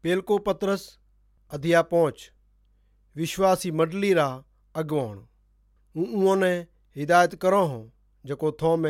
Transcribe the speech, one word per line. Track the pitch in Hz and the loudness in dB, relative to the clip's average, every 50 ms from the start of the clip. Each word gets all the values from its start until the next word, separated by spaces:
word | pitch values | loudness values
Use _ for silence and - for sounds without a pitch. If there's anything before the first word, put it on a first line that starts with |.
| _ | _
پهلڪو | 165 180 190 185 - 208 202 202 | -2 -2 -2 0 -2 -2 -2 0
پطرس، | 208 190 - - 190 196 190 - - - _ _ _ _ _ _ _ _ _ _ _ | -2 -4 -2 -2 -2 -2 -4 -6 -14 -20 _ _ _ _ _ _ _ _ _ _ _
اڌيا | - 147 139 165 170 165 165 170 | -12 -6 -2 2 2 2 2 2
پونچ، | 175 170 165 147 120 - - - _ _ _ _ _ _ _ _ _ _ _ _ _ _ _ _ _ | 2 0 0 0 -2 -8 -20 -20 _ _ _ _ _ _ _ _ _ _ _ _ _ _ _ _ _
وشواسي | 143 165 160 - - 190 190 185 180 - 180 156 156 | -8 -8 -8 -2 0 2 2 2 2 -2 -6 0 0
منڊلي | 160 160 165 196 202 202 190 165 | 0 0 0 -2 0 2 2 2
را | 151 135 127 131 - _ _ _ _ _ _ 160 | 2 0 -2 -8 -16 _ _ _ _ _ _ -8
اڳواڻ. | 160 151 156 147 131 110 104 98 110 _ _ _ _ _ _ _ _ _ _ _ _ _ _ | -6 -4 -4 -4 -4 -4 -10 -14 -18 _ _ _ _ _ _ _ _ _ _ _ _ _ _
هون | 160 175 240 233 | -6 -6 -4 -2
اوئون | 208 190 190 190 196 190 | 0 2 2 4 2 2
ني | 185 180 175 170 _ _ _ _ _ _ | 0 0 -2 -6 _ _ _ _ _ _
هدايت | 139 147 147 170 175 180 170 - - - | -10 0 4 4 6 6 4 0 -2 0
ڪران | 185 190 202 190 160 | 2 2 2 2 0
هون، | 131 113 110 113 _ _ _ _ _ _ _ | -2 -8 -12 -16 _ _ _ _ _ _ _
جيڪو | 131 143 143 156 156 151 156 | -12 -8 -4 -4 -4 -4 -2
ٿون ۾ | 156 165 165 165 160 156 | 0 0 0 2 0 -2